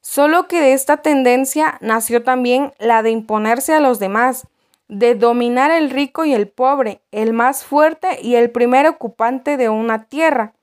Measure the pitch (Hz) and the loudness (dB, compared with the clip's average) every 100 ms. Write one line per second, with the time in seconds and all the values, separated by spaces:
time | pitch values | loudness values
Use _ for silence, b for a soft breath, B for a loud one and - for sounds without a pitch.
0 | - - 294 339 359 349 277 269 269 302 | -8 0 2 2 0 0 2 2 0 0
1 | 302 285 247 247 269 302 311 - 220 226 | 2 2 2 0 0 -2 -4 -4 -4 -4
2 | 220 233 240 254 247 247 277 _ 226 226 | -2 -2 0 -2 0 0 -2 _ 0 2
3 | 220 226 220 214 214 240 277 311 277 226 | 2 -4 -4 -4 0 -2 0 2 2 0
4 | 196 208 247 254 - _ _ _ _ 202 | -2 0 -2 -2 -12 _ _ _ _ 0
5 | 240 240 233 240 240 247 277 330 302 254 | 0 2 2 2 0 0 2 2 0 -2
6 | 277 - 320 247 202 - 254 277 226 196 | -4 -2 -2 0 -2 -2 0 0 -2 -6
7 | _ 214 220 226 247 285 - 285 311 320 | _ -4 -2 0 0 -2 -2 2 2 0
8 | 370 311 226 240 233 233 240 254 302 320 | -6 -6 0 2 2 2 2 4 2 0
9 | 233 - 226 262 269 285 233 214 226 220 | -12 -4 -4 -2 -4 -2 -2 -2 -2 -4
10 | 220 277 320 269 214 _ | -6 -2 0 0 -4 _